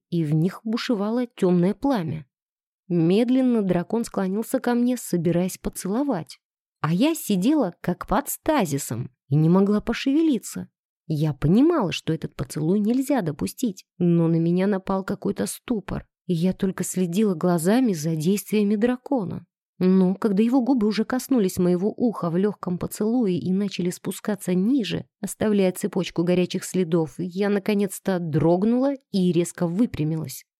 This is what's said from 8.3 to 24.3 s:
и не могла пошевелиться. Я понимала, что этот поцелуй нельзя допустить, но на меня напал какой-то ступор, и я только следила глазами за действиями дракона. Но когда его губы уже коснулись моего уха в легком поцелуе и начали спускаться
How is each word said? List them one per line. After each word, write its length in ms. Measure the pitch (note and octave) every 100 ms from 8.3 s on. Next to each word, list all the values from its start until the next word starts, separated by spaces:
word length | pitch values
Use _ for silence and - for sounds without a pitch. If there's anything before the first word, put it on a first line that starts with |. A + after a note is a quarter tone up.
| - - D4 F3 C#3 - A2 B2 _ _
и 60 | C#3+
не 120 | D#3+
могла 320 | F#3 G3 G#3
пошевелиться. 880 | - A#3 - C#4 E4 A#3+ - - F3+ _ _ _ _
Я 280 | D#3 D#3
понимала, 580 | C3+ C#3+ G3 D4+ E4+ F#3+
что 220 | A#2+ -
этот 220 | D#3+ - -
поцелуй 440 | - - D#3 G3+
нельзя 420 | G#3 B3 C4 C#4+
допустить, 640 | E3+ D3 F#3+ - A#3+ F#3 - _
но 280 | F3 E3+ E3
на 100 | E3
меня 300 | E3 F3 G3
напал 360 | F#3+ - F#3+
какой-то 420 | F#3+ G3+ G3+ G3 G3
ступор, 640 | - - A3+ - C#3+ - _ -
и 80 |
я 200 | F3 F3+
только 300 | F#3 F#3+ F#3
следила 520 | F3+ - F3+ E3+ A3 E3+
глазами 580 | F3 F3 E3 A3+ C4
за 220 | E3+ D3+ E3
действиями 600 | D#3 G3+ - G#3+ G3+ G#3
дракона. 680 | A#3+ B3 - C4+ F3 D#3+ F3 _ _ _
Но 360 | F#3 F#3+ F#3 F#3+
когда 280 | A3+ G3
его 180 | A3+ C4+
губы 260 | A#3+ C4+ G#3
уже 160 | G3+
коснулись 540 | G#3+ B3+ - C4 F#3 -
моего 340 | F3 F3+ G3+
уха 380 | - B3 G3 F3
в 80 | E3
легком 400 | G3+ G3 - F3+
поцелуе 600 | - - G#3 B3 A3 F3
и 140 | F3+
начали 380 | F#3 G3+ - F3+
спускаться 640 | F3 - G3 -